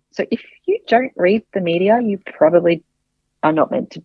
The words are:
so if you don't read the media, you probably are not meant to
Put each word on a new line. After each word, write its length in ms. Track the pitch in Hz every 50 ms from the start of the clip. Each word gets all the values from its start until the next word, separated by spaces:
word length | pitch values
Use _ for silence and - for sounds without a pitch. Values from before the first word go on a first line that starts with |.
| _ _
so 140 | _ - - -
if 100 | - - - - - _ _
you 140 | - 392 466 -
don't 240 | - 226 240 254 262 -
read 280 | - 175 180 208 226 - _ -
the 80 | 196
media, 380 | 180 170 165 170 185 202 220 247
you 180 | 240 214 202 190
probably 640 | - - - - 160 156 170 175 170 170 170 165 - _ _ _ _ _ _ _ _ _ _ _ -
are 80 | 156
not 200 | 156 156 - -
meant 200 | 135 131 120 -
to 120 | - 160